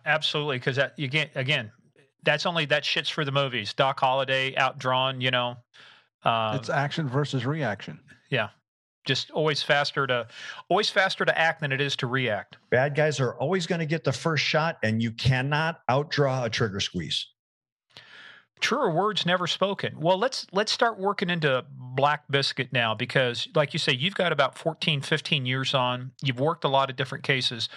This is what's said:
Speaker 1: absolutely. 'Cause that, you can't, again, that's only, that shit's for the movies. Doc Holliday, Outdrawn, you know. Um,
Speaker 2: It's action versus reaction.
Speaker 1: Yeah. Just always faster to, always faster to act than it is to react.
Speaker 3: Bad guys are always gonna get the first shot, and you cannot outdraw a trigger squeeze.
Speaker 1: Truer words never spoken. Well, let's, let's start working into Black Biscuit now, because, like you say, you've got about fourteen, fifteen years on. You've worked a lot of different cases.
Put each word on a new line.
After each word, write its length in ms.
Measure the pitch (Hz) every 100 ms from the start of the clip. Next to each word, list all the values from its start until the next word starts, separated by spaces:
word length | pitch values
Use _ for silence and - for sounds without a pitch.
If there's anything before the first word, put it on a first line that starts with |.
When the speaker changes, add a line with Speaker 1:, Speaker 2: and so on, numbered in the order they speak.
Speaker 1:
absolutely. 560 | 151 151 - 151 147 127
'Cause 160 | 143 131
that, 220 | 160 -
you 100 | 135
can't, 220 | 156 143
again, 380 | 143 131 147 107 - _ _ _ _
that's 200 | - 147
only, 220 | 190 170 147
that 180 | 147
shit's 240 | - 170 -
for 160 | -
the 80 | 143
movies. 400 | 139 139 120 98
Doc 280 | - 135 135
Holliday, 540 | 135 135 131 135 131
Outdrawn, 680 | 127 131 131 131 127 131 131
you 80 | 127
know. 260 | 123 123 123 _ - - - _ _
Um, 320 | - 113 110 135
Speaker 2:
It's 120 | 113
action 400 | 156 143 165 143
versus 380 | 131 143 135 117
reaction. 540 | 156 123 98 - - - - _
Speaker 1:
Yeah. 220 | 123 104 - _ _ _ _
Just 260 | - 131 -
always 320 | 302 156 143
faster 420 | - 143 143 151 135
to, 180 | 123 113 - - - -
always 220 | 180 220
faster 340 | 202 190 -
to 140 | 170 156
act 220 | 165 160
than 100 | 143
it 100 | 135
is 140 | 143 -
to 120 | 127
react. 480 | 131 123 101 - - _
Speaker 3:
Bad 260 | 120 143 143
guys 240 | 151 139
are 180 | 123 -
always 260 | 139 190
gonna 220 | 165 170 156
get 160 | 160
the 100 | 147
first 300 | 127 165 147
shot, 340 | - 156 160 160
and 180 | 110 110
you 120 | 117
cannot 680 | 113 127 131 139 147 160 165 -
outdraw 560 | 135 147 143 139 131
a 60 | 120
trigger 300 | - 113 95
squeeze. 480 | - 90 76 - - _ _ _ _ _ _ - - - - - _ _
Speaker 1:
Truer 320 | - 254 226
words 340 | 160 208 196
never 220 | 175 180 170
spoken. 540 | - 196 190 117 127
Well, 180 | 160 185
let's, 300 | 254 - -
let's 220 | 190 214
start 260 | - 233 214
working 320 | 190 196 180
into 340 | 175 151 127 -
Black 540 | 131 127 127 143 147 -
Biscuit 440 | 139 135 - 127
now, 240 | 123 117 107
because, 500 | 123 143 123 113 -
like 180 | 156 143
you 60 | 160
say, 140 | -
you've 240 | 123 175 190
got 160 | 180
about 260 | 147 131 -
fourteen, 420 | 165 156 - 143
fifteen 460 | - 156 - 151 127
years 260 | 131 131
on. 380 | 135 123 123 127 -
You've 200 | 139 123
worked 240 | 147 170
a 40 | 151
lot 220 | 135 135
of 60 | 131
different 260 | 131 135
cases. 460 | - 135 - 117 110